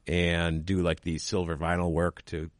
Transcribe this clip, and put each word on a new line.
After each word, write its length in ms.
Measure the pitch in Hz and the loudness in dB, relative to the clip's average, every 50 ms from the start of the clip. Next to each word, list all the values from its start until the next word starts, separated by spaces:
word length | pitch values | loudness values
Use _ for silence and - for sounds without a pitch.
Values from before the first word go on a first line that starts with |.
| _ | _
and 580 | - 80 87 87 85 85 85 85 85 80 80 78 | 0 0 2 2 2 2 2 0 0 0 -2 -2
do, 160 | 90 98 92 | 0 0 2
like, 220 | 87 85 80 - | 2 2 0 0
the 160 | - 87 80 78 | -2 -4 -4 -4
silver 360 | - - - 95 87 82 82 | -4 -2 -2 -2 0 -2 -2
vinyl 380 | 71 82 82 87 87 87 87 | -2 0 0 2 2 2 2
work 320 | 80 80 87 85 - - - | 2 2 2 0 0 -4 -12
to 240 | - - 80 80 82 - _ | -8 -6 -6 -6 -8 -12 _